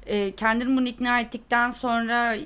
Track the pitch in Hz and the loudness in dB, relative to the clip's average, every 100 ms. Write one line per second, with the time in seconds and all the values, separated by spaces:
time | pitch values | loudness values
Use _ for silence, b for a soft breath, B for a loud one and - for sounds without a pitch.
0 | - 208 202 196 220 226 254 262 254 240 | -4 -2 -2 0 0 0 2 2 0 -2
1 | 247 247 233 233 - 240 240 247 254 233 | 0 0 0 -8 0 2 2 0 -2 0
2 | 226 240 240 220 | 0 0 0 -2